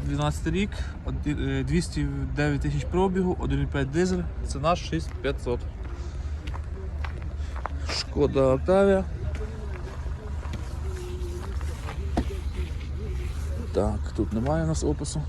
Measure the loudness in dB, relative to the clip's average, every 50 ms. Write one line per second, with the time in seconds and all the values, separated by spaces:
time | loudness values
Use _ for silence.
0 | 0 0 0 2 2 2 0 0 0 2 2 2 2 0 0 -4 -4 -4 -6 -6
1 | -4 -4 -2 0 0 0 0 0 0 0 0 0 2 4 2 2 2 2 0 0
2 | 0 0 0 -2 -2 -2 2 2 4 4 4 2 0 0 0 0 0 0 2 4
3 | 4 4 4 4 2 2 2 0 0 2 2 2 2 2 2 0 0 2 2 2
4 | 2 4 2 0 0 -2 -2 -4 -4 -4 -2 0 2 2 2 2 2 -2 -2 -2
5 | -2 -2 -6 -2 -2 0 0 0 0 0 0 0 -2 -6 -6 -6 -6 -6 -6 -6
6 | -6 -6 -4 -4 -4 -4 -4 -4 -4 -6 -6 -4 -4 -6 -6 -6 -6 -6 -4 -4
7 | -4 -4 -4 -4 -6 -6 -4 -4 -6 -4 -4 -6 -6 -4 -4 -4 -2 -2 -2 -2
8 | -2 -2 4 4 4 6 6 6 6 6 6 4 6 6 6 8 8 8 8 6
9 | 4 0 -2 -2 -2 -2 -2 -2 -4 -4 -6 -6 -6 -6 -6 -6 -6 -8 -6 -6
10 | -4 -4 -4 -4 -6 -6 -6 -4 -4 -4 -4 -4 -4 -6 -6 -4 -4 -4 -4 -4
11 | -6 -6 -4 -4 -4 -4 -4 -6 -4 -4 -4 -2 -2 -2 -4 -4 -6 -6 -4 -4
12 | -2 0 0 0 0 0 -2 -2 -4 -4 -2 -2 -4 -4 -4 -6 -6 -6 -4 -4
13 | -4 -4 -4 -4 -4 -4 -4 -4 -4 -4 -4 -4 -4 -2 0 2 2 2 0 0
14 | -2 -4 0 -2 0 0 0 0 0 2 2 2 2 2 0 2 2 0 0 0
15 | -2 -4 -2 -2 -4